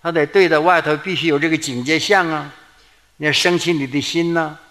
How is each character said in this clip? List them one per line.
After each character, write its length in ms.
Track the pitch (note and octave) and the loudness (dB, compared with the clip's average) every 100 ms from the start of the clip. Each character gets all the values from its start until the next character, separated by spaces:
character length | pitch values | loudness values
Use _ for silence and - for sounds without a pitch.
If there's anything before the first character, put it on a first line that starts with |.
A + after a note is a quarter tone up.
他 120 | E3+ | -2
得 120 | E3 | -2
对 240 | D3 G3+ F3+ | 2 4 4
着 120 | D#3 | 4
外 200 | D#3+ F3 | 4 2
头 160 | D3 D3+ | 2 -2
必 200 | F#3+ E3+ | -2 -4
须 100 | E3 | 0
有 100 | D3 | 0
这 120 | D#3+ | 0
个 100 | D#3+ | -2
警 260 | D#3 B2 | -4 -6
戒 140 | B2 D#3 | -2 -2
相 300 | D#3 G3+ E3+ | 2 2 2
啊， 240 | D#3 D3 - - _ _ _ _ _ | -4 -8 -18 -20 _ _ _ _ _
你 100 | D3+ | -2
要 60 | |
升 260 | C#3 F3 F3 | 0 2 0
起 140 | E3 | 0
你 160 | E3+ C3+ | -2 -2
的 120 | C#3 | -4
心 320 | C3 E3+ E3+ | -4 -2 -2
呢。 240 | E3+ D#3 D3+ - | -2 -4 -8 -20